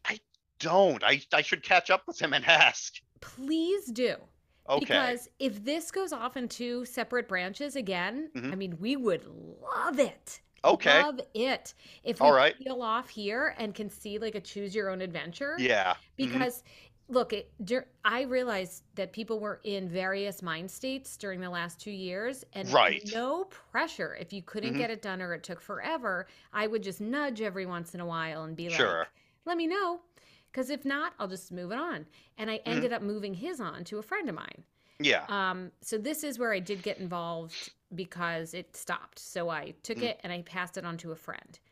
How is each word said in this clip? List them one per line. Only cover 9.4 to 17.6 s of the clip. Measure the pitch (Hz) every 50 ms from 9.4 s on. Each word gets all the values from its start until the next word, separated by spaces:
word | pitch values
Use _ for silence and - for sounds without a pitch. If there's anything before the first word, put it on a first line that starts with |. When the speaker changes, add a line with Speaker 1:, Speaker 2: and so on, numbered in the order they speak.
| 165 165 - -
Speaker 2:
love | - - - - - 349 277 262
it. | 269 190 - - - - - - _ _ _ _ -
Speaker 1:
Okay. | - 392 311 - 156 143 156
Speaker 2:
Love | 294 302 277 247 - - -
it. | 214 240 269 240 - - - - _ - - - - -
If | 233 220 -
Speaker 1:
All | 262 294
Speaker 2:
we | 285
Speaker 1:
right. | 131 135 160 -
Speaker 2:
peel | - 262 262 262 247 240
off | 220 220 240 254 -
here | - 214 208 202 214 247 294 302 -
and | - 226 208 190
can | - 214 196
see, | - - - 214 202 214
like, | 226 220 -
a | 208
choose | 170 - - 202 202 196 180
your | 220 202 196
own | 190 180
adventure. | 185 180 165 160 147 170 170 - 277 285 320
Speaker 1:
Yeah. | 349 254 254 220 202 - 92 87 - - _ - -
Mm-hmm. | 269 254 240
Speaker 2:
Because, | 262 262 247 247 - - - - - - - _ _ _ -
look, | 247 240 233 233 220
it, | 202 - - - -